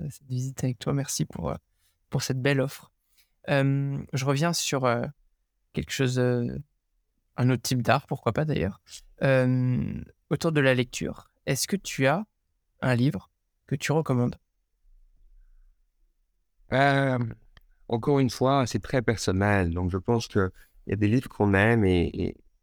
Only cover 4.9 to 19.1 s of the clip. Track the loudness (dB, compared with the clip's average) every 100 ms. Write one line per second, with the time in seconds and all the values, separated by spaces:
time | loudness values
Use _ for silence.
4.9 | 0 -2 -10 _ _ _ _ _ -8 -6
5.9 | -2 0 2 0 0 -2 -6 -12 _ _
6.9 | _ _ _ _ 0 2 2 0 -2 2
7.9 | 0 0 -4 -2 -2 -2 -2 -2 -6 _
8.9 | -20 -20 -4 2 2 2 2 0 0 -2
9.9 | -8 -12 _ -6 -4 0 2 4 2 0
10.9 | -4 -6 -8 -16 _ -4 -4 -2 -4 -4
11.9 | 0 2 2 -4 _ _ _ _ -4 0
12.9 | 2 2 0 -12 _ _ _ -8 -6 -2
13.9 | -2 0 0 0 -4 _ _ _ _ _
14.9 | -20 _ _ -20 -20 -20 -20 -20 _ _
15.9 | _ _ _ _ _ _ _ -4 0 2
16.9 | 2 0 0 -4 -8 -20 -20 _ _ -6
17.9 | -4 0 2 2 2 2 2 0 -4 -2
18.9 | -2 0